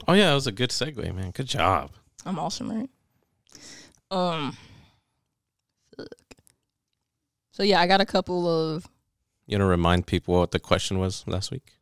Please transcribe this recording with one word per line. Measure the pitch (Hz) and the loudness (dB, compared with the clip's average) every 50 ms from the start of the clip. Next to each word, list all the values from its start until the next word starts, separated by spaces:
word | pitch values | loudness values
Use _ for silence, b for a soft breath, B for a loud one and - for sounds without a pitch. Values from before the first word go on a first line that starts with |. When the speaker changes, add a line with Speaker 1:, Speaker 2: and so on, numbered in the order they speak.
| - | 0
Speaker 1:
Oh, | - 175 | 4 4
yeah, | 202 208 170 | 6 6 4
that | 143 | 2
was | 139 135 | 2 0
a | 127 | -2
good | 98 101 127 123 | -4 -2 -2 -2
segue, | - - 123 156 147 110 - 90 92 | -2 -4 -6 -6 -6 -8 -8 -8 -6
man. | 92 95 90 | -8 -8 -8
Good | 90 - 135 | -8 -8 -6
job. | 123 - - 82 90 95 76 67 - - - _ _ _ - - | -4 -2 2 2 2 2 0 -2 -6 -14 -20 _ _ _ -14 -10
Speaker 2:
I'm | - 190 - | -8 -6 -6
awesome, | - 165 - - - - | -6 -6 -8 -8 -8 -8
right? | 220 220 254 269 _ _ _ _ _ _ _ _ _ _ _ B B B B B B B B B B _ _ - | -6 -8 -8 -10 _ _ _ _ _ _ _ _ _ _ _ B B B B B B B B B B _ _ -8
Um, | 190 185 180 175 165 160 147 127 b b b b b b b b b b b _ _ _ _ _ _ _ _ _ _ _ _ _ _ _ _ _ _ | -4 -4 -2 -2 -2 -4 -6 -6 b b b b b b b b b b b _ _ _ _ _ _ _ _ _ _ _ _ _ _ _ _ _ _
fuck. | - - - - - _ - - _ _ _ _ _ _ _ _ _ _ _ _ _ _ _ _ _ _ _ _ _ _ _ | -20 -18 -18 -20 -20 _ -20 -20 _ _ _ _ _ _ _ _ _ _ _ _ _ _ _ _ _ _ _ _ _ _ _
So, | _ - | _ -2
yeah, | 196 208 190 170 | 2 2 4 4
I | 175 | 4
got | 180 190 196 | 4 4 2
a | 196 | 2
couple | - - 190 180 - 180 180 175 170 | 2 0 -2 -2 -2 -2 -2 0 0
of | 165 160 160 160 156 165 - - _ _ _ _ _ _ _ _ _ _ _ | 0 0 0 -2 -4 -6 -10 -12 _ _ _ _ _ _ _ _ _ _ _
Speaker 1:
You | - 104 | -2 0
wanna | 101 98 | 2 4
remind | 95 90 87 85 85 87 87 87 | 4 4 4 4 4 4 4 2
people | - - 87 - - 90 | 0 -2 -2 0 2 2
what | 90 87 - | 2 2 2
the | - 87 | 0 -4
question | - - 87 - - - 98 95 | 0 0 0 0 0 -2 -2 -2
was | 95 95 92 - - | -2 -2 -4 -6 -8
last | - - 95 101 - | -6 -6 -6 -6 -8
week? | - - - _ _ _ | -10 -12 -14 _ _ _